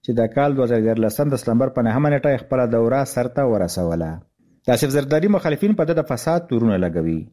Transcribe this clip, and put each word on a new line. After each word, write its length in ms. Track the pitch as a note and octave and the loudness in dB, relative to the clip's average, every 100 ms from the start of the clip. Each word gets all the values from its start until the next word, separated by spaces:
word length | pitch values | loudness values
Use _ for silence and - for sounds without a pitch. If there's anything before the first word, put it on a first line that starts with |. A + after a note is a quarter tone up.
چې 60 | - A#2 | -2 0
د 160 | A2+ | 0
کال 240 | C#3 C#3+ C3+ | 2 0 0
دوه 140 | A#2+ | 0
زره 140 | A#2 A2 | 2 2
دیارلسم 440 | A2 A2 - D3 | 2 0 0 -2
د 120 | C3 | -2
سپتمبر 360 | - A#2 C3 - | 0 0 0 0
په 80 | A2+ | 0
نهمه 220 | A#2 D3 | 0 0
نیټه 160 | C#3+ D3 | 0 0
یې 100 | C3 - | -2 -2
خپله 260 | C3 A#2+ | -2 0
دوره 300 | A#2 A2+ C3+ C3+ | 2 2 0 -2
سرته 320 | - B2 C#3+ C3+ | -4 -4 0 0
ورسوله. 580 | G#2+ F2 F#2 F2 E2 D#2+ E2 - _ _ _ - | 0 -2 -2 -2 -2 -4 -8 -16 _ _ _ -2
د 100 | A#2+ | 0
آصف 200 | D3 C#3+ | 2 0
زرداری 340 | C3+ D#3 G3+ G3+ | 0 0 2 2
مخالفین 440 | E3 C#3+ G3+ G#3 | 0 0 0 2
په 100 | D#3+ | 0
ده 80 | D#3+ | 0
د 100 | - | -2
فساد 400 | B2 - E3+ E3+ | -4 0 -2 0
تورونه 320 | A#2 A2+ F#2+ | 0 2 2
لګوي 380 | F2+ E2+ E2 D#2+ - | 0 -2 -2 -4 -8